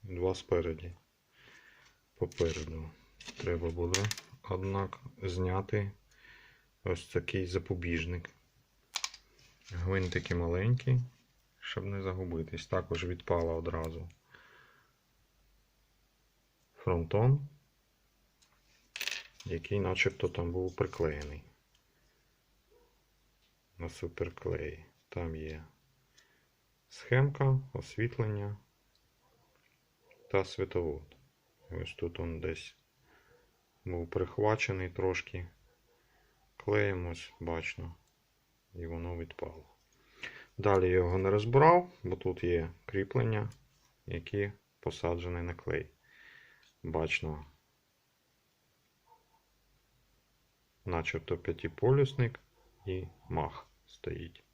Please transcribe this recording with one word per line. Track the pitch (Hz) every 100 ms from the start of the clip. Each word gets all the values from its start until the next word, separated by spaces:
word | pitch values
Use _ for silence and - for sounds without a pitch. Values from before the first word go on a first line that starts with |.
два | 98 90 92
спереді. | 92 - 87 85 78 87 87 _ _ _ _ - - - - - _ _
Попереду | _ 87 - 82 80 78 80 80 - - - - -
треба | - 87 82
буде, | 85 87 92 104 - - - -
однак, | 92 95 98 95 - - -
зняти | 98 90 92 95 98 107 101 - _ - - - - - _ _
ось | 90 87 -
такий | - - 98 90
запобіжник. | 92 - 92 87 82 80 87 - - _ _ _ _ _ - - - _ _ - _ -
Гвинтики | 90 87 95 90 87 -
маленькі, | 87 85 87 107 123 - 127 123 _ _ _ _ _
щоб | - -
не | 95 98
загубитись. | 95 92 90 82 80 82 -
Також | 92 87 82
відпала | 87 90 - 87 82
одразу | 82 82 82 80 82 87 - _ - - - - _ _ _ _ _ _ _ _ _ _ _ _ _ _ _ _ _ _ _ _
фронтон, | - - 87 82 101 120 139 - - _ _ _ _ _ _ _ _ _ _ _ _ _ - - - - _ -
який | 85 - 101
начебто | 92 92 95 - 90
там | - 85
був | 90 92 -
приклеєний | 92 - 82 73 73 76 - _ _ _ _ _ _ _ _ _ _ _ _ 480 _ _ _ _ _ _ _ _ _ 87
на | 85
суперклеї. | - 85 - 87 - 90 82 78 78 82 _ _
Там | - 82 80
є | 78 78 80 _ _ _ _ _ _ _ _ _ _ _ _
схемка, | - - 127 143 139 135 131 135
освітлення | - - - 120 - 110 104 101 101 _ _ _ _ _ _ _ _ _ _ _ _ _ _ _ - -
та | 98
світовод. | 92 - 95 90 82 73 76 - _ _ _ _ -
Ось | 85 82
тут | - 85 85
він | 85 80
десь | 82 80 - - _ _ _ - _ - _ _ _ _
був | - 87 82
прихвачений | 92 92 - 104 107 - 95 90
трошки | 87 92 90 - 90 87 - _ _ _ _ _ _ _ _ _ _
клеєм, | - 104 101 92 87
ось | 82 - -
бачно, | 82 82 76 - 87 82 _ _ _ _ _ _ _
і | 87 85
воно | 82 85 87
відпало. | 82 - 78 80 - _ _ _ _ - - - - -
Далі | 104 98 92
я |
його | 92 90 92
не | 95
розбирав, | 104 110 131 156 175 180 -
бо | 92 90
тут | 92 87
є | 87 85 82 85
кріплення, | - 98 95 127 113 107 107 - _ _ _ _ -
які | 87 85 101 101 101 _ _
посаджені | - - 85 87 87 87
на | 87
клей. | 87 - 78 78 _ _ - - - - - _ _
Бачно, | 85 80 80 - 80 76 73 _ _ _ _ _ _ _ _ _ _ _ _ _ _ _ _ - _ _ _ _ _ _ _ _ _ _ _ _ _ _ _ _
начебто | - 85 80 82 - 85
п'ятиполюсник | - 82 - - 113 139 135 - 120 - _ _ _ _ 98
і | 92 87 - -
мах | 82 76 - - _ _
стоїть. | - - 80 82 87 _